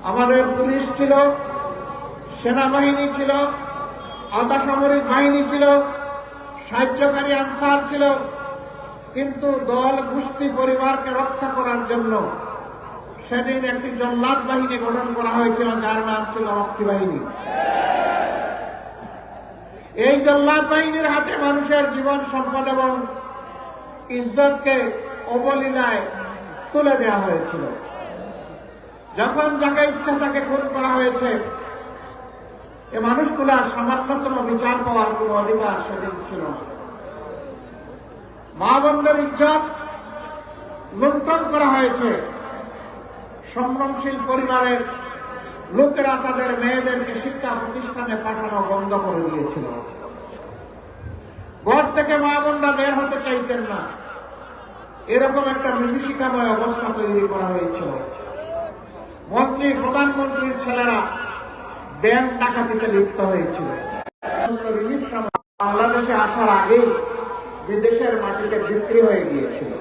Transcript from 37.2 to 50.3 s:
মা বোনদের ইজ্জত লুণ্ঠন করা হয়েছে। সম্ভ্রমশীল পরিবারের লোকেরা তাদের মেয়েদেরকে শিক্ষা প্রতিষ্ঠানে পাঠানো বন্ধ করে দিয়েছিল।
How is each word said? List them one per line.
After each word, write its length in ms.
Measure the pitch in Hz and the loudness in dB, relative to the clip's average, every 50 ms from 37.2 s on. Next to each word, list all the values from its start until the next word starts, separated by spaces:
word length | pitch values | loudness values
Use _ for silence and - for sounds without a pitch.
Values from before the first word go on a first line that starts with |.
| - - - - - 277 - - - - - - - - - - - - - - - - - - - - - 156 | -12 -12 -12 -12 -12 -14 -14 -16 -16 -18 -18 -18 -18 -18 -18 -18 -18 -18 -18 -18 -18 -18 -20 -20 -20 -18 -8 -2
মা 140 | 185 220 247 277 | 2 4 4 6
বোনদের 360 | 277 302 294 294 285 302 294 294 285 | 6 6 4 6 4 4 4 4 2
ইজ্জত 360 | - - - 294 302 311 302 - - - - - - - - - - - - - - - - - - - - - - - - - - - 196 | 0 4 4 6 6 6 4 2 -2 -6 -10 -10 -10 -12 -12 -14 -14 -14 -14 -12 -12 -14 -14 -14 -16 -16 -16 -14 -14 -14 -14 -14 -12 -2 2
লুণ্ঠন 400 | 254 294 285 294 269 311 320 311 - 285 | 4 4 4 4 2 2 2 2 2 2
করা 180 | 294 294 294 277 262 | 2 4 4 4 6
হয়েছে। 360 | 262 262 240 240 254 240 220 202 190 - - - - - - - - - - - - - - - - - - - - - - - - - - - | 4 4 2 2 2 2 2 2 0 -2 -6 -8 -10 -10 -10 -10 -12 -12 -12 -14 -14 -16 -14 -16 -16 -16 -16 -16 -16 -16 -16 -16 -16 -16 -8 -4
সম্ভ্রমশীল 600 | 233 247 254 262 269 269 277 277 - - 277 262 247 - | -2 -2 0 0 0 0 0 -2 -2 -4 -4 -4 -2 -2
পরিবারের 540 | 262 262 262 254 247 254 254 254 247 247 247 233 - - - - - - - - - - - - - - - - - 170 | 0 0 0 2 2 2 4 4 4 2 0 0 -4 -6 -8 -10 -10 -10 -12 -12 -12 -12 -12 -12 -14 -14 -14 -12 -2 4
লোকেরা 400 | 220 285 285 285 294 277 277 254 - | 6 6 6 6 2 2 2 2 2
তাদের 280 | 262 262 254 254 254 247 240 233 | 0 0 0 0 0 0 0 0
মেয়েদেরকে 540 | 240 240 262 254 247 262 247 247 254 - 226 226 | 2 2 2 2 2 0 0 0 -2 -4 -4 -4
শিক্ষা 300 | - 269 269 - 277 247 233 233 | -4 -6 -6 -4 -4 -4 -4 -4
প্রতিষ্ঠানে 540 | 226 220 233 254 247 247 - 247 240 233 220 220 | -4 -6 -6 -6 -8 -8 -6 -6 -4 -4 -4 -4
পাঠানো 360 | 220 214 220 220 220 208 208 196 190 190 | -4 -4 -4 -4 -4 -2 0 -2 0 2
বন্ধ 240 | 196 196 196 196 202 196 196 | 0 0 0 0 0 0 0
করে 160 | 190 175 165 | 0 -2 -2
দিয়েছিল। 440 | 165 160 156 151 143 - - 156 131 123 120 120 117 - - - - - - - - - | -2 -2 -2 -2 -4 -4 -4 -6 -6 -6 -8 -10 -10 -12 -14 -14 -14 -14 -14 -16 -16 -16